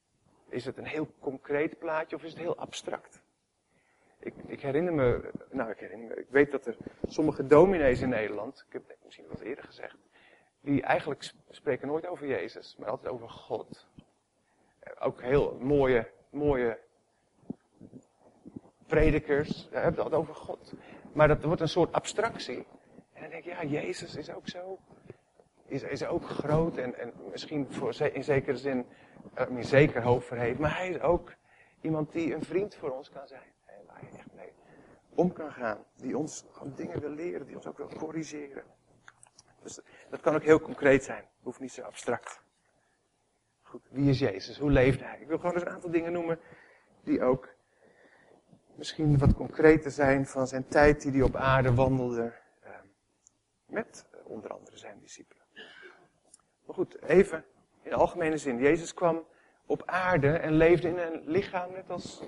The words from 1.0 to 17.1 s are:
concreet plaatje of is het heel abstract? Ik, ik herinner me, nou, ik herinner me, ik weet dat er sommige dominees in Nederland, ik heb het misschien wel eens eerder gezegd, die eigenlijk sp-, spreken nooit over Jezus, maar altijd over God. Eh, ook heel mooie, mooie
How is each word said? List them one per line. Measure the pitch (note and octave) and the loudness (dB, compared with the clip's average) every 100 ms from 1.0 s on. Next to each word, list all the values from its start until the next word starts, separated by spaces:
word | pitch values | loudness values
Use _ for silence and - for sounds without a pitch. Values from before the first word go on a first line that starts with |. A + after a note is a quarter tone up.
| D3+ _ | -8 _
concreet | D3 C3+ - C#3+ D#3+ - | -10 -10 -6 -2 -2 -6
plaatje | E3 D3+ E3 D#3 | -6 -6 -6 -10
of | |
is | D#3+ | -12
het | D3+ | -10
heel | E3+ - | -6 -6
abstract? | - - - - - - _ _ _ _ _ _ _ _ _ _ | -8 -10 -10 -10 -12 -20 _ _ _ _ _ _ _ _ _ _
Ik, | - - - | -14 -14 -14
ik | - | -8
herinner | C#3 C#3 F3 | -2 -2 0
me, | D#3+ B2+ F2+ - - - | 2 2 2 -4 -14 -10
nou, | C3+ A2+ | -6 -6
ik | G2+ | -6
herinner | G2+ G#2+ A2+ | -12 -14 -12
me, | - | -12
ik | - | 0
weet | C3 C#3+ | 4 4
dat | C3+ - | 2 -6
er | A2 - - - | -10 -14 -10 -6
sommige | - D#3 D3 C#3 | 0 0 0 8
dominees | D3 F#3 F#3 C#3 B2 | 10 10 6 4 4
in | C3 | 0
Nederland, | A#2 G#2+ G#2 A2+ - - | 0 -2 -4 -8 -12 -16
ik | |
heb | C3 - | -16 -14
het | - | -20
misschien | - - - | -20 -20 -18
wel | |
eens | - | -12
eerder | G#2 C#3 | -10 -10
gezegd, | - - - - _ _ - _ _ _ | -14 -16 -16 -16 _ _ -20 _ _ _
die | C#3 C#3 | -2 0
eigenlijk | - E3 D#3+ C3+ | 2 0 0 -8
sp-, | - - _ | -12 -18 _
spreken | - - B2+ C3+ | -8 -4 -2 -2
nooit | D#3 F3 | -4 -6
over | E3+ D3 | -8 -4
Jezus, | A#2 G2 - - - | -4 -4 -10 -18 -12
maar | - | -8
altijd | C3 - | -6 -6
over | B2 A#2 | -10 -10
God. | - - A2+ - - _ - _ _ _ _ _ _ _ _ | -18 -8 -8 -8 -18 _ -20 _ _ _ _ _ _ _ _
Eh, | - - | -20 -6
ook | - - | -6 -4
heel | B2 C#3 F#2+ - | 2 2 2 -2
mooie, | B2+ C#3+ C3 B2 A2+ - _ | 0 4 6 4 2 -12 _
mooie | C#3 D3 C3+ A#2+ A2 - _ _ | -2 0 2 0 -4 -12 _ _